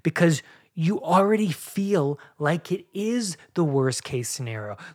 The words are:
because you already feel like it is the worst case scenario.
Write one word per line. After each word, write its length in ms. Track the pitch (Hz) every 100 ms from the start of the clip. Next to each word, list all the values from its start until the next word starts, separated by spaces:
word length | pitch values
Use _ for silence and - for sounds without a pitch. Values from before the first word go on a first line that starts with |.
because 360 | 160 - 170 143 - - _
you 280 | - 160 208
already 480 | 160 185 196 214 208
feel 680 | 143 - 196 196 196 139 147 - -
like 320 | 147 165 -
it 160 | 185 -
is 420 | 196 214 240 202 160 -
the 100 | -
worst 400 | 160 139 131 120
case 260 | - 131 117
scenario. 460 | - 120 110 104 101 -